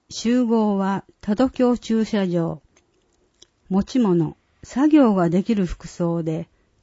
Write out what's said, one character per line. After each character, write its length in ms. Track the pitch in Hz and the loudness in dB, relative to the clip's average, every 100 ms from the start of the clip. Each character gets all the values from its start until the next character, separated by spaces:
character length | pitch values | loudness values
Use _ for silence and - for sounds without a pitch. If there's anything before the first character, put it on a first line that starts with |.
| - | -18
集 360 | - 226 247 233 | -8 -2 0 2
合 320 | 226 214 196 | 0 0 0
は 260 | 190 196 - _ | -2 -4 -8 _
多 160 | - 214 | -6 0
度 140 | 262 | 0
峡 280 | - 247 240 | 0 0 0
駐 280 | - 226 220 | -2 -2 0
車 200 | 208 185 | -2 0
場。 360 | 170 165 156 _ _ _ _ _ _ _ _ - _ - | -2 -4 -8 _ _ _ _ _ _ _ _ -20 _ -4
持 140 | 190 | -2
ち 160 | 202 262 | 0 0
物、 380 | 214 175 151 - _ _ | 2 2 0 -6 _ _
作 240 | - 240 302 | -10 0 4
業 260 | 302 240 | 6 4
が 160 | 190 170 | 4 2
で 140 | 175 | 0
き 100 | - | 0
る 120 | 214 175 | -2 -2
服 240 | - - | -6 -12
装 340 | - 170 170 | -6 -4 -4
で、 240 | 160 160 165 _ _ _ | -4 -6 -10 _ _ _